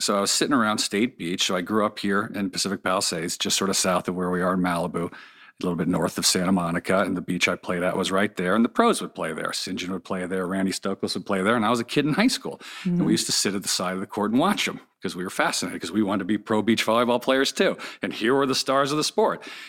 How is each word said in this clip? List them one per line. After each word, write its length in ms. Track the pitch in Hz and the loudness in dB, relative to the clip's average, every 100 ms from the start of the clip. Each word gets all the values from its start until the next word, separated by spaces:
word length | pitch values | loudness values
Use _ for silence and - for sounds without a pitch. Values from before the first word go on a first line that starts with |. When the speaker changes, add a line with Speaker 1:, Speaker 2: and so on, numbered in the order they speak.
Speaker 1:
So 160 | - 101 | 0 2
I 40 | |
was 100 | 98 | 2
sitting 240 | - 131 | 2 2
around 240 | 135 107 107 | 4 2 0
State 380 | - 101 123 - | 0 0 0 -2
Beach. 260 | 87 92 | -4 -2
So 100 | - | 0
I 60 | 92 | 0
grew 240 | 90 107 107 | 0 2 0
up 120 | - | 0
here 320 | 104 98 110 | 0 0 0
in 160 | 104 98 | -4 -4
Pacific 320 | - 98 95 | -2 -2 -2
Palisades, 540 | 92 95 - 85 87 - | 0 2 0 -2 -4 -4
just 180 | 98 - | 0 0
sort 140 | 98 | 2
of 60 | 95 | 2
south 320 | 98 90 90 | 2 2 0
of 60 | |
where 160 | 90 90 | -2 0
we 100 | 90 | 0
are 120 | 90 | 2
in 60 | 92 | 2
Malibu, 500 | 90 85 85 85 87 | 2 0 -2 -2 -6
a 500 | - - - - - | -8 -20 -20 -20 -6
little 140 | 90 82 | -2 0
bit 120 | 87 | 0
north 300 | 87 90 - | 0 0 0
of 80 | - | 0
Santa 260 | 98 90 | 0 2
Monica, 480 | 95 85 85 - 95 | 2 2 -2 0 0
and 160 | 98 90 | 0 -2
the 60 | |
beach 260 | - 87 - | -4 -2 0
I 80 | 90 | -2
played 260 | - 87 | -4 -2
at 140 | 90 87 | 0 0
was 140 | 90 | 0
right 240 | 95 104 - | 0 0 0
there, 180 | 90 | 0
and 80 | 104 | 2
the 40 | 120 | 2
pros 300 | - 233 185 | 4 2 2
would 140 | 87 | -2
play 180 | - 80 | -6 -6
there. 200 | 80 87 | -4 -6
St. 240 | - - 92 | -6 -6 -6
John 140 | 90 | -6
would 120 | 92 | -6
play 220 | - 95 87 | -6 -6 -4
there, 200 | 92 90 | -4 -2
Randy 260 | 95 95 | 0 0
Stokos 420 | 92 98 98 104 | -2 -4 -4 -4
would 100 | 95 | -4
play 160 | 85 98 | -2 0
there, 140 | 98 120 | 2 2
and 80 | |
I 60 | 107 | 2
was 100 | 120 | 0
a 40 | |
kid 200 | 117 147 | 0 0
in 80 | 139 | 2
high 120 | 135 233 | 2 2
school. 340 | - 80 - - - | 0 -4 -12 -14 -8
And 120 | 185 175 | -2 2
we 40 | |
Speaker 2:
Mm-hmm. 60 | 160 | 2
Speaker 1:
used 160 | 113 - | 2 2
to 60 | |
sit 220 | - 104 | 0 0
at 80 | 98 | -2
the 60 | 90 | -2
side 260 | - 90 | -2 -2
of 60 | 92 | -4
the 60 | 98 | -6
court 260 | - 104 | -2 0
and 80 | 120 | 2
watch 280 | 180 202 - | 2 2 -2
'em 120 | - - _ | -6 -12 _
'cause 140 | 95 87 | -8 -6
we 80 | |
were 60 | 92 | -6
fascinated, 500 | - 160 - 90 92 | -2 -2 -2 -4 -6
'cause 120 | 82 | -4
we 100 | 101 | 0
wanted 180 | 98 101 | 2 0
to 40 | 92 | 0
be 100 | 104 | -2
pro 220 | - 107 | 0 0
beach 240 | 101 110 | 2 2
volleyball 380 | - 113 120 120 | 2 2 2 2
players 300 | - 131 139 | 2 2 2
too. 240 | - 190 95 - - | 2 2 0 -6 -8
And 100 | 98 | -8
here 220 | - 107 | -2 2
were 120 | 139 139 | 4 2
the 80 | |
stars 360 | 131 - 139 139 | 0 0 2 2
of 60 | 151 | 0
the 60 | |
sport. 420 | 147 - 208 85 - - | 0 2 0 0 -8 -16